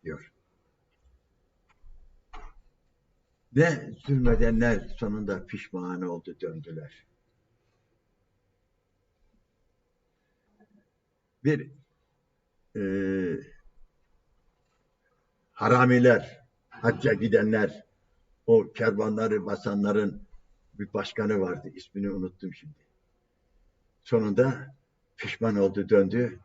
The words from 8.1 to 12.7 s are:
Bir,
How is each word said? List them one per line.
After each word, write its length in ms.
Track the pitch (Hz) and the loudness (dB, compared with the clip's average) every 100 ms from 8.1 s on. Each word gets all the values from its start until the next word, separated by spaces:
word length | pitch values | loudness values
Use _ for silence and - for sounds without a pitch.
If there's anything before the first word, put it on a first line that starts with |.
| _ _ _ _ _ _ _ _ _ _ _ _ _ _ _ _ _ _ _ _ _ _ _ _ 208 208 _ _ _ _ _ _ _ | _ _ _ _ _ _ _ _ _ _ _ _ _ _ _ _ _ _ _ _ _ _ _ _ _ _ _ _ _ _ _ _ _
Bir, 280 | 131 151 - - _ _ _ _ _ _ _ _ _ | -2 -2 -4 -20 _ _ _ _ _ _ _ _ _